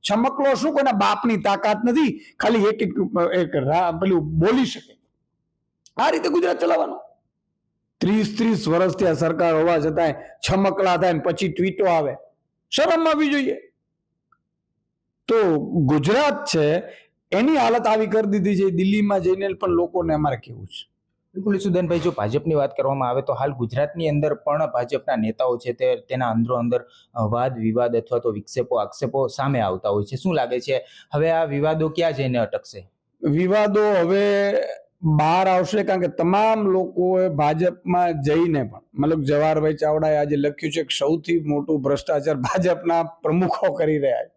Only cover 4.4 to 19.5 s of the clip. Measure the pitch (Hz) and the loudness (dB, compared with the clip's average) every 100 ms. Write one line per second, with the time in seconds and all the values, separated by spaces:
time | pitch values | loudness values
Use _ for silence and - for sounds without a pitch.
4.4 | 180 254 247 - - - _ _ _ _ | 2 2 0 -4 -16 -20 _ _ _ _
5.4 | _ _ _ _ _ - - 160 - 165 | _ _ _ _ _ -2 0 0 0 0
6.4 | 175 175 170 160 - - - _ _ _ | 0 0 0 0 -2 -8 -16 _ _ _
7.4 | _ _ _ _ _ _ 175 214 208 - | _ _ _ _ _ _ 0 0 0 0
8.4 | 226 202 151 170 185 185 185 151 165 165 | 0 0 0 2 0 2 0 2 -2 0
9.4 | 170 160 165 170 156 156 165 - - - | 2 2 2 2 0 0 -2 -2 -12 -10
10.4 | - 190 196 185 190 175 185 165 175 160 | -2 0 0 0 0 2 2 0 -2 -2
11.4 | 190 156 190 185 190 165 143 - - _ | -4 -2 -2 0 2 2 0 -6 -16 _
12.4 | _ _ _ - 330 330 320 302 302 285 | _ _ _ 0 2 2 2 2 0 0
13.4 | 262 - - _ _ _ _ _ _ _ | -2 -6 -12 _ _ _ _ _ _ _
14.4 | _ _ _ _ _ _ _ _ - 226 | _ _ _ _ _ _ _ _ 0 2
15.4 | 196 156 - 170 135 151 139 233 294 285 | 4 2 0 0 2 2 2 2 2 -2
16.4 | - 165 147 170 - - _ _ _ 190 | -4 0 2 0 -4 -20 _ _ _ 0
17.4 | 262 311 233 233 220 220 220 214 214 202 | 2 2 2 2 2 0 2 0 0 0
18.4 | 185 190 196 170 190 214 202 196 175 190 | 2 2 2 2 2 2 2 2 0 0
19.4 | 196 | -2